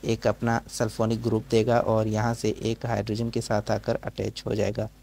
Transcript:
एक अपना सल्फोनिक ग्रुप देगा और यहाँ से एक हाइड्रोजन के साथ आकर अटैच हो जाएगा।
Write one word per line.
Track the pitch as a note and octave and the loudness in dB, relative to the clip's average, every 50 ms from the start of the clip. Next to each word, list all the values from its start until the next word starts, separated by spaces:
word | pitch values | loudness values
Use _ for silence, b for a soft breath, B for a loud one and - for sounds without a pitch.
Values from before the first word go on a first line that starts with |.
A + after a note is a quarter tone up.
| - | 0
एक | - A2+ A2 - | -2 -2 0 2
अपना | A#2 G#2 - - A#2 A#2 A#2 - - | 0 0 2 0 0 0 0 -2 -6
सल्फोनिक | - - B2 A2 - - A2+ A2 A#2 A2 A2+ | -4 -2 -2 -2 0 0 0 0 0 0 0
ग्रुप | A#2 A2 A2 - - | 0 0 0 0 2
देगा | - A2+ A2 B2 A#2 A#2+ | 2 4 4 6 4 4
और | - - A2+ A2 A2 | 4 4 2 2 2
यहाँ | A2 G#2+ G#2+ A2 A#2 A#2 | 2 2 2 2 0 0
से | - - A2 | 0 0 -2
एक | - - - A2+ A2+ - - | -2 0 -2 -2 -2 -2 -2
हाइड्रोजन | A#2 A#2 G#2 G#2 A2 G#2+ G#2 A#2 A#2 | -2 -2 -2 0 -2 -2 -2 -2 -2
के | - A#2 | -2 -4
साथ | A2+ - A2+ G#2 G#2 - | -2 0 0 0 2 0
आकर | A2 G#2 - - A#2 | -2 -2 0 -2 -2
अटैच | - - - - - G#2 G#2 G#2 - - | -2 -2 -8 -6 -4 -6 -6 -6 -6 -4
हो | - - | -4 0
जाएगा। | G#2+ G2+ G2 G#2+ A#2 G#2+ A2 - - | 0 0 0 0 -2 -6 -6 -8 -16